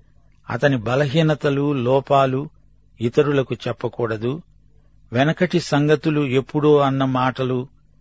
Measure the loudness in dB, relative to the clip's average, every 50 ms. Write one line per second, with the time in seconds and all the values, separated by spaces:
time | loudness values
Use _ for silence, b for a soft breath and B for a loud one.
0 | _ _ _ _ _ _ _ _ _ -8 -4 0 0 0 0 0 -2 0 0 0
1 | 0 0 0 2 2 2 0 0 -2 -2 0 0 0 -2 -2 -2 0 0 0 0
2 | 2 2 2 2 2 2 0 -4 -6 -8 -12 _ _ _ _ _ _ _ _ -6
3 | -4 0 2 2 2 2 2 0 0 -2 -4 -6 -6 -8 -6 -6 -8 -8 -6 -4
4 | -4 -4 -4 -4 -4 -4 -6 -6 -10 _ _ _ _ _ _ _ _ _ _ _
5 | _ _ -2 0 0 0 0 0 0 0 0 -2 -2 0 0 0 2 2 2 2
6 | 0 0 0 0 0 0 0 -2 -2 -2 -2 0 4 4 4 4 4 2 0 0
7 | -2 -2 0 0 0 -2 -2 -2 -4 -4 -4 -6 -8 -10 _ _ _ _ _ _